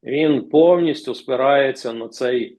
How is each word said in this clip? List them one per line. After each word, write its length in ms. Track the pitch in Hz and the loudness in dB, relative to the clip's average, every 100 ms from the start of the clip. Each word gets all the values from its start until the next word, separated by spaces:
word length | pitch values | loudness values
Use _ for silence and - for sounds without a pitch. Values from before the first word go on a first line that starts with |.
він 460 | - 139 156 135 - | -8 -2 0 0 2
повністю 680 | 147 170 175 165 139 - | 4 6 4 2 -4 -8
спирається 800 | 113 - 127 135 143 135 131 123 | -10 -6 -2 2 2 0 -2 -8
на 160 | 113 117 | -10 -12
цей 500 | - 123 123 117 | -6 -4 -2 -4